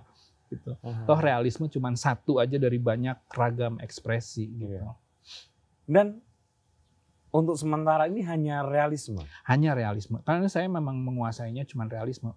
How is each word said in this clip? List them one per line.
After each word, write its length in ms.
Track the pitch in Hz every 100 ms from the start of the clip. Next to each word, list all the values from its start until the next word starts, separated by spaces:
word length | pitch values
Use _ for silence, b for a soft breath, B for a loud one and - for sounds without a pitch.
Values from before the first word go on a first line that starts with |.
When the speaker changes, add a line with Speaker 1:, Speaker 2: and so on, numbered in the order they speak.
| - b b _ -
Speaker 1:
Gitu. 240 | 127 - -
Speaker 2:
Aha. 240 | 120 113
Speaker 1:
Toh 140 | 113 151
realisme 480 | 151 123 123 - 156
cuman 260 | 143 127
satu 440 | 120 143 123 - 131
aja 160 | 123
dari 240 | 143 131 120
banyak 380 | 120 113 123 127 -
ragam 480 | - 120 120 120 113
ekspresi 680 | 113 - - 113 117 - 107
gitu. 220 | 117 107 95
Speaker 2:
Iya. 140 | 104 117 _ _ - B B B _ _
Dan 220 | - 160 208 214 - _ _ _ _ _ _ _ _ _ _
untuk 260 | 156 165 160
sementara 500 | 156 156 156 156 160
ini 160 | 208
hanya 400 | 180 165 151 143
realisme? 560 | 139 143 147 151 120 101 76 B
Speaker 1:
Hanya 320 | - 131 156
realisme. 480 | 131 110 104 101 110
Karena 240 | - 165 196
saya 180 | 180 185
memang 280 | 180 147 131
menguasainya 680 | 127 127 117 113 117 120 139
cuman 240 | 127 110
realisme. 400 | 113 117 131 113